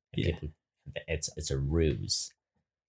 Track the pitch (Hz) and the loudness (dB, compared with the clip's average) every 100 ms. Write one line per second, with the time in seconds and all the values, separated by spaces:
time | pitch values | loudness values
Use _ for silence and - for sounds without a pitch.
0 | _ - - 78 78 - _ _ - - | _ 0 0 0 -4 -10 _ _ -12 -10
1 | - 80 - - 78 67 67 80 80 58 | -4 -4 -4 -6 -2 0 2 4 4 2
2 | 50 - - - _ _ _ _ | -2 -2 -2 -10 _ _ _ _